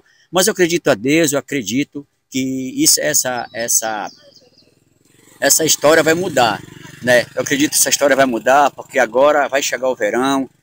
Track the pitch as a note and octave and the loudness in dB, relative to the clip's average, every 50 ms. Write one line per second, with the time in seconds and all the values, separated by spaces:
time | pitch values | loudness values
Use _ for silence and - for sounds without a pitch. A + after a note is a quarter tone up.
0 | - _ _ _ _ _ E3 F#3 F#3+ A3 A3 - F3+ D#3+ E3+ F3 - D3+ B2+ F#2+ | -8 _ _ _ _ _ -2 0 0 0 2 0 0 0 0 0 0 0 0 0
1 | A2 C3+ D3+ E3 E3 C3 C#3+ C#3 - - C#3 C#3 G#2 F2+ A2+ C3+ C#3+ - _ C#3+ | 0 0 2 2 2 2 0 -2 -4 -4 -6 -6 -6 -4 -4 -4 -4 -6 _ -14
2 | C#3+ _ _ _ _ _ - C3 C3 C3 C3 C3 C3 C3 - C#3 D#3 D#3+ - D3+ | -16 _ _ _ _ _ -6 -6 -4 -4 -4 -6 -8 -8 -4 -2 0 0 2 0
3 | D3+ D3 C#3+ - - B2+ B2 A#2+ - - - A2+ A#2 A#2 - - A2+ A2 A2 G#2 | 0 -2 -2 -2 -2 -2 -4 -6 -8 -10 -8 -8 -6 -2 -2 -2 -2 -4 -6 -6
4 | F#2 F#2 - - - - _ - _ _ _ _ _ _ _ _ _ _ _ _ | -8 -10 -12 -16 -20 -20 _ -20 _ _ _ _ _ _ _ _ _ _ _ _
5 | _ _ _ _ _ _ _ _ B2 C#3+ - - D#3+ C#3+ - - - D3 D#3+ E3 | _ _ _ _ _ _ _ _ -2 0 0 2 0 0 0 2 2 4 4 4
6 | C#3+ D#3+ D#3+ F3 F#3+ F#3+ D3 B2+ A#2+ A2+ G2+ F#2 - - - - - - - - | 4 2 0 0 -2 -2 0 0 0 0 0 -4 -8 -14 -20 -20 -20 -20 -20 -8
7 | A#2 B2 B2 A#2+ A2 - - B2+ B2 - C#3+ C3+ D3+ - - - - C#3 - - | 0 2 2 2 2 0 -4 -6 -4 -4 -2 0 0 0 0 0 0 0 0 0
8 | C#3 C#3+ C3 C3 C#3 C3 A2+ A2 G#2+ B2+ C3 D3 C#3+ B2+ - - - - - C3+ | 2 2 4 2 2 0 0 -2 0 2 4 4 4 2 0 -6 -12 -6 -2 -2
9 | A#2+ A2 G#2+ B2+ C#3 D3 D3+ D3 C3+ A2+ C3 C#3 C#3+ - C3+ B2 B2+ C3 B2 - | -2 0 2 2 4 4 4 2 0 0 -2 -4 -2 -2 -4 -2 -2 -4 -2 -2
10 | A2 G#2 G#2+ A#2+ C3 C3+ C#3 C#3 C3 - _ _ | -2 -2 0 0 0 0 0 -2 -4 -6 _ _